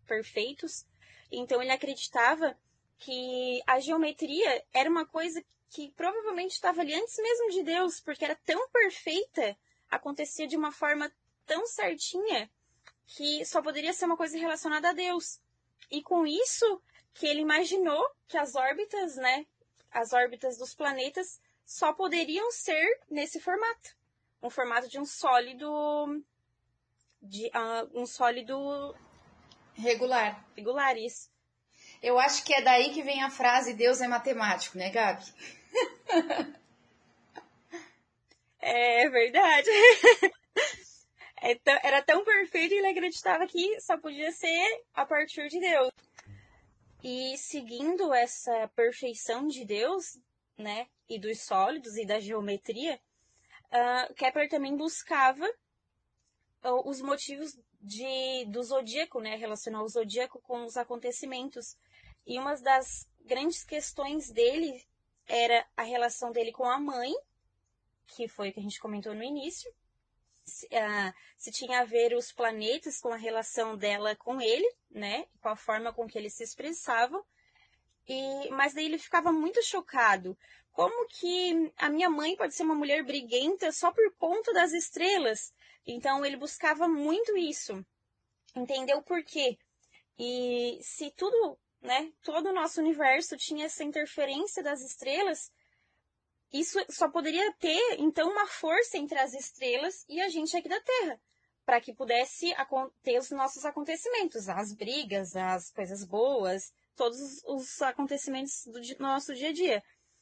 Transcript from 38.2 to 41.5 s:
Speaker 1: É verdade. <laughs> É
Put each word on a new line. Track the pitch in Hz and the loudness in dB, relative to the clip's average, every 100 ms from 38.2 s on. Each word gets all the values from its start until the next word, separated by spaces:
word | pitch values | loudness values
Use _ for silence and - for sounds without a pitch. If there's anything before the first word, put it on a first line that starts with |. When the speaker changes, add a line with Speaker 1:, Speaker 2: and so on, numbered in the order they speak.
| _ _ _ - | _ _ _ -6
Speaker 1:
É | - 240 240 233 285 | 0 2 4 6 6
verdade. | 247 233 285 370 294 285 | 6 4 6 8 8 6
<laughs> | 415 466 440 466 453 381 - _ - 587 - - - _ _ - - | 12 12 12 12 10 6 0 _ -2 -2 -4 -18 -20 _ _ -20 -6
É | - | -2